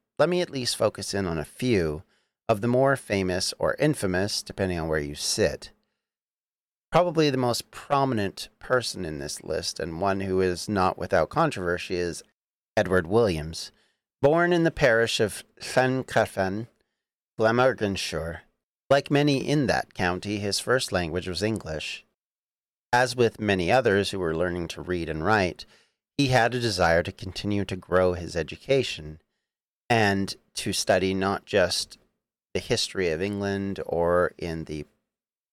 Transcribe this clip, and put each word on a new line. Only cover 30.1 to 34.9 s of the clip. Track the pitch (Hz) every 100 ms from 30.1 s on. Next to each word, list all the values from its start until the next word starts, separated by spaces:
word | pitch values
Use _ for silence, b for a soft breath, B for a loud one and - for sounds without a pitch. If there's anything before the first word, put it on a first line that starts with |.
| 98 98 - _ -
to | 107
study | 92 - 95 95
not | 95 95 95 -
just | 101 87 - - - _ _ _ _ _
the | -
history | - 120 - 98 87
of | 78
England | 98 101 101 98 98 92 -
or | 82 85 87 87 -
in | 85 82
the | 78 76 -